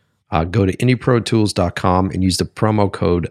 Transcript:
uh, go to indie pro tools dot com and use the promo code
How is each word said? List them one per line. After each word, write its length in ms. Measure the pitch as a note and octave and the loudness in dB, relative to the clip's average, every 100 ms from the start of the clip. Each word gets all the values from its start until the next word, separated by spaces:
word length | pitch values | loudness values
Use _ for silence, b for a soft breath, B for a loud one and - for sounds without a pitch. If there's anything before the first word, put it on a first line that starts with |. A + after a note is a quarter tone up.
| _ _ _ | _ _ _
uh, 140 | E2 | -4
go 200 | E2+ G#2 | 0 0
to 120 | F#2+ - | 0 0
indie 220 | B2 B2 | 0 0
pro 200 | - A#2+ | 2 0
tools 340 | - A2+ G#2 | 2 0 0
dot 220 | - E2+ | 0 -2
com 340 | - F#2 F#2 F#2+ | 0 0 2 0
and 120 | F2 | 0
use 140 | F#2 F2+ | 0 0
the 80 | |
promo 460 | F2+ - A2 G#2+ G2 | -4 -2 0 2 0
code 380 | - F2 F2 - | 0 0 0 -2